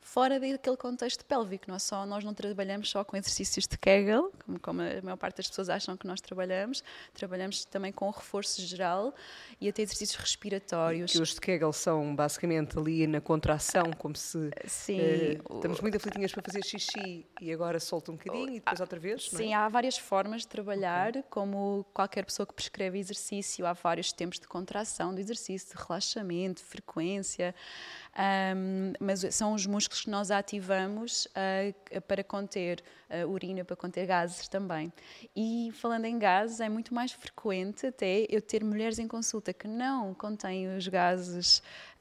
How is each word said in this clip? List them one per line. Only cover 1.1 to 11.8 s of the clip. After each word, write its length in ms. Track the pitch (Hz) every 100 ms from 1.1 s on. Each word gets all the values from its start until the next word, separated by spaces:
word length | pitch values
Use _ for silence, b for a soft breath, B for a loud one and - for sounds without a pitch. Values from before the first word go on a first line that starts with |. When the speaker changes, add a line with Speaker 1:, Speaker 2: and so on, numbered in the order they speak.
| - -
Speaker 1:
pélvico. 400 | 269 208 190 -
Não 80 | 185
é 20 |
só, 260 | - 202 196
nós 180 | 202
não 80 | 208
trabalhamos 600 | 208 202 202 190 202 208
só 120 | 196
com 140 | 202 196
exercícios 480 | 196 - 196 - -
de 100 | -
Kegel, 560 | 190 196 202 226 381 - -
como, 140 | 175
como 220 | - 175
a 200 | 170 190
maior 140 | 190 185
parte 200 | 185 -
das 100 | -
pessoas 200 | - 185
acham 300 | 185 - 185
que 80 | 190
nós 160 | 185
trabalhamos, 640 | - 185 185 185 208 277 - B B
trabalhamos 540 | - 196 185 190 196 -
também 260 | 196 190
com 160 | 196 202
o 40 |
reforço 500 | 202 - 202 208 -
geral 540 | 175 175 180 185 240 - B B B B
e 80 | 202
até 140 | 202
exercícios 400 | 208 - 214 -
respiratórios. 920 | - - 208 196 - 170 165 165 175
Speaker 2:
Que 60 | 165
os 140 | 160
de 80 | -
Kegel 320 | - 175 156
são 420 | 151